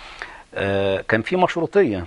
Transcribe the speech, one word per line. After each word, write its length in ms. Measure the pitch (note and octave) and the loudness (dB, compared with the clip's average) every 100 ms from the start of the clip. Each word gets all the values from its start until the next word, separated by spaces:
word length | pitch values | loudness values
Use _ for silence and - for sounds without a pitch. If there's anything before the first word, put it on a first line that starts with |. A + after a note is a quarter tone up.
| - - - - - - | -20 -16 -16 -18 -14 -6
آه، 460 | G2 G2 G2 F#2+ - | -2 0 0 -2 0
كان 140 | A2 | 0
في 140 | - F3+ | 0 0
مشروطية، 680 | F3+ E3+ D#3+ G3+ D3+ F#2+ | 0 0 0 2 2 0